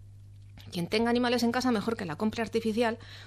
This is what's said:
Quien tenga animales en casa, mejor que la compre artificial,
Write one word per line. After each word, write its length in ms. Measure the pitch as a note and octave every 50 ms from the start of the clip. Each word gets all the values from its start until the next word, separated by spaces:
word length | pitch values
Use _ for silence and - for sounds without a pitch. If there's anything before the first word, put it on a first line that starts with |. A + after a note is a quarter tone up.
| - - - - - - - - - - - - - -
Quien 160 | - F3+ E3+
tenga 220 | - - A3 A#3 A#3+
animales 340 | A#3+ B3 B3 A#3+ B3 A#3+ A#3+
en 80 | A#3 A#3
casa, 180 | B3+ A#3+ B3+
mejor 240 | A#3+ G3+ F3+ A#3 A3+
que 80 | - G3+
la 120 | E3 D3
compre 240 | - A3 A3 - -
artificial, 560 | A3+ G#3 - A3+ A3+ A3+ G#3 A3+ B3 A3+ A3+ - - - - - -